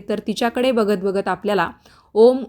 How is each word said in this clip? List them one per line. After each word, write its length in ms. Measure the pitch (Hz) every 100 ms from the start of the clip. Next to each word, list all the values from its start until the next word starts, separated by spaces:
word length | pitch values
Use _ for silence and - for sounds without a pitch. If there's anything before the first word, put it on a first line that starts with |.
| -
तर 100 | 208 214
तिच्याकडे 440 | 196 233 240 254
बघत 320 | 233 208 202
बघत 260 | 196 190 190
आपल्याला 420 | 185 196 185 170 - - - _
"ओम 300 | 208 233 262